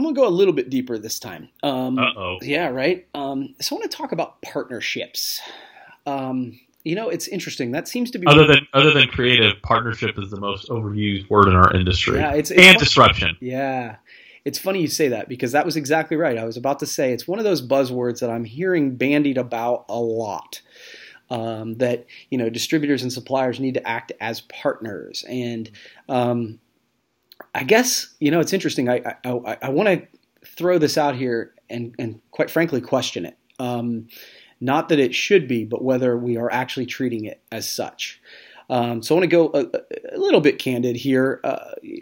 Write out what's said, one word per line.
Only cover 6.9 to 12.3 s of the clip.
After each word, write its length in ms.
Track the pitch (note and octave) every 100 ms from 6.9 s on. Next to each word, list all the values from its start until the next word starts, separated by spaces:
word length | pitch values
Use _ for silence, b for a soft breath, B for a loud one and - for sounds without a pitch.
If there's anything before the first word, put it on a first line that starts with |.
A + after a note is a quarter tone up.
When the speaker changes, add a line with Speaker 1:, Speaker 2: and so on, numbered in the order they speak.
| F3+
Speaker 1:
know, 140 | A3+
it's 180 | E3+ -
interesting. 440 | F#3+ E3 - B2
That 160 | C3+ -
seems 240 | B3 A#3+
to 80 | A3
be 80 | F3
Speaker 2:
Other 180 | D3 D3+
than, 220 | C#3+ -
other 180 | C3+ D3+
than 140 | D3 B2+
creative, 540 | - B2 B2+ A2 G2+
partnership 560 | - A#2 A2+ A2 A2+ -
is 100 | G2
the 100 | G2+
most 280 | G2+ G2+ -
overused 600 | A#2 G#2+ G#2 G#2 G2 G2+
word 180 | G#2 G2
in 80 | F#2
our 180 | F#2
industry. 460 | F#2 F2+ F2 - -
Speaker 1:
Yeah, 140 | D3